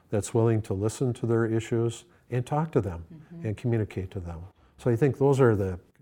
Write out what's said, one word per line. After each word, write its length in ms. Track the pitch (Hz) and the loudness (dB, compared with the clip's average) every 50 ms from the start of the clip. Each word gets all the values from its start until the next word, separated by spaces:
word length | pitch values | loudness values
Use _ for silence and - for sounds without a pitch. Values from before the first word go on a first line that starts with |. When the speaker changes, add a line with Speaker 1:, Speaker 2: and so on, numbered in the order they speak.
| _ - | _ -4
Speaker 1:
that's 220 | - 104 98 - - | -2 -2 -2 0 2
willing 280 | 117 113 117 113 110 | 2 4 4 2 2
to 100 | 104 - 98 | 0 -2 -4
listen 380 | 95 104 113 - - 143 123 117 | -2 -2 -2 -2 -2 -2 -2 -2
to 120 | - - | -2 -2
their 180 | 113 117 113 117 | 0 2 2 2
issues 580 | 110 113 113 110 - 120 113 117 117 113 - - _ _ _ _ - | 2 0 -2 -2 0 0 0 0 0 -2 -6 -16 _ _ _ _ -6
and 140 | 120 127 123 | -4 -4 -4
talk 260 | - 151 147 160 156 | -2 -2 -2 -2 0
to 80 | - 139 | 0 0
them 240 | 98 101 85 85 82 - | 0 0 -6 -8 -12 -14
Speaker 2:
Mm-hmm. 340 | 170 151 - - 170 170 170 | -18 -20 -20 -18 -14 -8 -6
Speaker 1:
and 100 | 110 101 | -6 -6
communicate 540 | - - 123 117 113 107 - - 98 90 90 | -4 -2 0 0 0 -2 -2 -4 -8 -8 -8
to 80 | - 101 | -8 -10
them. 200 | 87 85 85 80 87 95 _ _ _ _ _ | -10 -10 -12 -12 -14 -18 _ _ _ _ _
So 140 | - - 127 | -4 0 0
I 60 | 117 | 2
think 220 | 110 151 139 120 - | 2 2 2 2 2
those 220 | 135 143 139 131 | 2 4 6 6
are 160 | 139 117 110 | 6 6 6
the, 240 | 95 101 95 90 87 - _ _ _ | 4 0 -2 -4 -6 -12 _ _ _